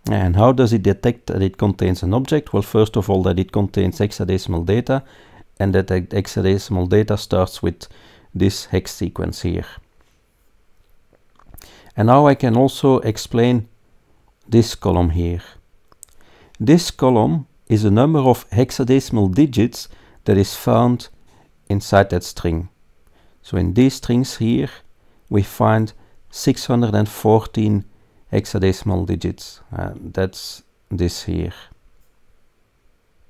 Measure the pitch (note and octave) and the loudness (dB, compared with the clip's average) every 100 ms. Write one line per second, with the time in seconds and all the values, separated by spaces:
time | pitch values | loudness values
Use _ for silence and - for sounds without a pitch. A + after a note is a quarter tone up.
0 | - G#2+ F#2 F2 A#2 B2+ A#2+ A2 G2 F#2+ | -4 -2 2 4 4 4 2 2 2 0
1 | B2 A#2 - G2 F#2+ - G#2 F#2+ F#2+ F2+ | -2 -4 -6 -2 -2 0 -2 0 -2 -2
2 | F2+ A2+ C3+ D3+ - G2+ G2+ A2 G#2+ A#2 | -2 -2 0 -4 -2 -4 0 0 0 -2
3 | G2+ F#2+ F#2 F2+ F#2 - G2 - F#2 - | -2 0 0 0 -2 -2 -2 -2 -2 -2
4 | G#2 - F#2 F#2+ - E2+ E2+ A#2 A#2+ C3+ | -4 -4 -4 -4 -4 -4 -2 -2 -2 -4
5 | - - - - - - G2 F#2+ F#2+ F#2 | -6 -18 -20 -20 -18 -4 0 0 0 -4
6 | F2+ G#2 F#2+ - F#2+ G2 - F#2 F2+ G#2 | -2 -6 -4 -2 0 0 -2 -4 2 2
7 | G#2+ - - F#2+ F#2 - F2+ - - - | 2 -4 -2 -2 -2 -4 -6 -6 -14 -20
8 | - - _ F2 G2 - - F2+ - - | -20 -20 _ -2 -2 -2 -4 -4 -4 -8
9 | E2+ - F2+ - F2 F2 - - - _ | -8 -6 -8 -6 -6 -6 -8 -16 -20 _
10 | _ _ _ _ _ _ _ _ _ _ | _ _ _ _ _ _ _ _ _ _
11 | _ _ _ _ - - - - - - | _ _ _ _ -20 -20 -20 -20 -10 0
12 | A2 C3+ D3 C3+ B2+ A2+ C3+ - C#3+ C3 | 4 6 6 4 2 2 2 2 2 2
13 | A2+ G#2+ - A#2+ A#2+ B2 G#2+ _ _ _ | 0 -6 -4 0 2 2 -4 _ _ _
14 | _ _ _ _ - A2+ A2+ - G2+ F2 | _ _ _ _ 2 2 2 -2 -2 0
15 | F2 E2 F2 F2 - - _ _ _ _ | 0 0 -4 -6 -12 -20 _ _ _ _
16 | - - - _ _ - G#2+ E3+ - - | -20 -20 -20 _ _ -2 4 4 2 0
17 | C3 A#2 A#2+ E3 - _ - A2 G#2+ G#2 | 2 4 2 0 -6 _ -2 0 4 4
18 | C#3+ D#3 C3 A#2+ - G#2 C3 - B2+ C3+ | 4 4 2 2 0 0 0 0 2 2
19 | - A#2 F#2+ F#2 D3+ A#2 G#2+ - - - | 2 0 2 2 2 2 0 -2 -16 -20
20 | - - - G2+ F#2+ - - A#2 A#2+ B2 | -20 -6 0 2 0 -2 0 2 2 0
21 | - - - _ _ _ - G2+ - G2 | -6 -20 -20 _ _ _ -6 -6 2 2
22 | G2 F2 - - F2 E2 F2 _ _ _ | 4 0 -6 -6 -4 -4 -6 _ _ _
23 | _ _ _ _ - F#2+ F2 G2 C3 - | _ _ _ _ -8 -2 0 4 2 2
24 | - A#2+ C3+ - A2+ B2 C#3+ - - _ | -2 -2 -2 -4 -2 0 -2 -10 -20 _
25 | _ _ _ G#2+ G2+ - A2 A2 A2 - | _ _ _ -2 -2 0 2 2 0 -8
26 | - - - - - B2+ - A#2+ A#2+ G#2 | -20 -20 -20 -4 -2 -2 -2 0 2 0
27 | G#2 - G#2+ A2 - - G#2+ G#2 - _ | -2 -2 2 2 2 -2 0 0 -4 _
28 | _ _ _ G#2 - G2+ F#2+ F#2 G2+ F#2 | _ _ _ -4 -2 0 0 0 -2 -2
29 | F2+ F#2 F2+ - - - - F2+ F2+ - | -2 -4 -6 -8 -16 -20 -14 -10 -10 -12
30 | - - F#2+ - - - _ _ _ F#2 | -10 -4 -4 -6 -18 -18 _ _ _ -4
31 | F2 - - E2+ E2+ - - _ _ _ | -4 -4 -6 -6 -6 -10 -20 _ _ _
32 | _ _ _ _ _ _ _ _ _ _ | _ _ _ _ _ _ _ _ _ _
33 | _ _ | _ _